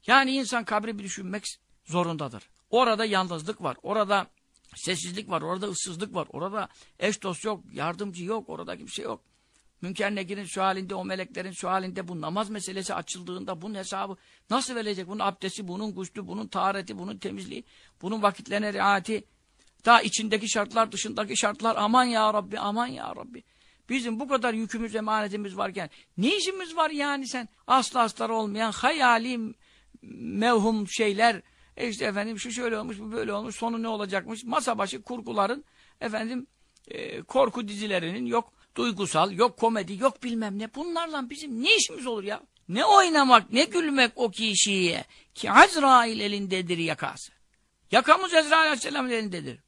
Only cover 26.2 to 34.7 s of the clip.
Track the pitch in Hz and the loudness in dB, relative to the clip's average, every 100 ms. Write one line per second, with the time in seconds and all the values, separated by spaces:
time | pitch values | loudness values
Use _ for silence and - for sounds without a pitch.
26.2 | 220 403 349 381 349 330 311 294 285 277 | 2 2 -2 -4 -6 0 0 0 -2 -2
27.2 | 262 254 226 _ - 262 240 254 226 - | -4 -8 -10 _ 2 2 4 0 0 0
28.2 | 226 226 214 208 226 202 254 320 254 233 | -2 0 -2 -2 -2 2 0 4 4 4
29.2 | 233 247 220 - _ _ _ - - - | 2 -4 -6 -10 _ _ _ -20 -18 -12
30.2 | 76 98 233 233 208 220 196 - 214 202 | -6 0 4 4 4 0 -2 0 0 4
31.2 | 233 202 - _ _ - 240 214 226 202 | 4 2 -8 _ _ -8 -6 -2 -2 -2
32.2 | 214 214 247 233 240 220 247 202 214 226 | -4 -6 -8 -4 -2 -2 -6 -10 -8 -4
33.2 | 214 202 226 202 233 233 226 220 202 196 | -2 -4 -6 -4 -4 -2 -4 -4 -2 -4
34.2 | 190 220 240 294 254 | -4 -10 -4 -2 0